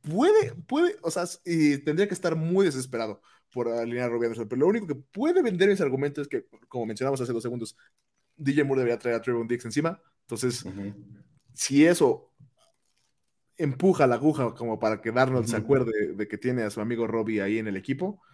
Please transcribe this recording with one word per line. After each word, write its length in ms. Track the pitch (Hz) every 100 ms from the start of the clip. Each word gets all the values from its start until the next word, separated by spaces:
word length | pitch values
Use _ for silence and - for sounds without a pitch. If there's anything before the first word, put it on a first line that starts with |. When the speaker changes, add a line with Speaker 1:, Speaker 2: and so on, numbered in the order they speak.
Speaker 1:
puede, 540 | 151 175 330 427 - 160 -
puede, 280 | 285 349 -
o 80 | -
sea, 120 | 180
s-, 140 | 175 - 180
y 320 | 165 151 139
tendría 280 | 147 156 202
que 80 | 180
estar 200 | 175 165
muy 300 | 160 185 196
desesperado 560 | 131 131 127 113 98 _ _ _
por 140 | 123 117
alinear 400 | 117 117 120 123
a 20 |
Robbie 160 | 117 117
Anderson, 220 | 113 107
pero 140 | 123
lo 60 | 156
único 200 | 220 185
que 80 | 127
puede 480 | - - 294 359
vender 260 | 254 180 196
ese 140 | 190
argumento 400 | 151 131 143 143
es 40 | 143
que, 200 | 123 - - _
como 200 | 123 110
mencionamos 340 | 107 131 135
hace 120 | 120
dos 100 | 117
segundos, 340 | 117 123 113 - _ _ _ _ _ _
D 160 | 139
J 120 | 139 139
Moore 140 | 135
debería 180 | 120 117
traer 200 | 123 113
a 40 |
Trevon 260 | 113 120 113
Diggs 180 | 120 120
encima, 360 | 110 160 190 _ _
entonces, 440 | _ 110 123 120 -
Speaker 2:
Ujú. 300 | 98 101 104 - - _ _ _
Speaker 1:
si 320 | - - 139 160
eso 400 | 175 139 - - _ - _ _ _ _ _ _ _ _ _ _ -
empuja 500 | 151 131 190 151 135
la 80 | 120
aguja 400 | 147 156 123 -
como 240 | 117 110
para 220 | 113 110
que 100 | 113
Darnold 340 | 120 131 127 110
se 120 | 113
Speaker 2:
Ujú. 80 | 113
Speaker 1:
acuerde 480 | 135 117 104 87 95
de 120 | 104
que 80 | 107
tiene 260 | 127 127
a 60 | 107
su 100 | 107
amigo 280 | 110 117 113
Robbie 340 | 113 107 110
ahí 160 | 98 110
en 100 | 110
el 80 | 95
equipo. 460 | 113 131 185 208 _